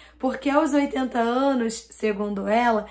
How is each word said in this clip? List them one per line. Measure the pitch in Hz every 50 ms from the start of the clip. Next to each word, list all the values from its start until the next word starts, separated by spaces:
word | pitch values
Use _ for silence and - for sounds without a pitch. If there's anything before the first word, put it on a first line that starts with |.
| - - - -
Porque | 247 262 226 - - 285
aos | 277 302 320 277 285
oitenta | 285 277 - - 269 262 247 - 240
anos, | 226 233 240 254 277 277 269 247 233 226 220 - - -
segundo | - - 220 214 202 196 208 208 208 196 196
ela, | 202 214 233 240 240 226 208 208 -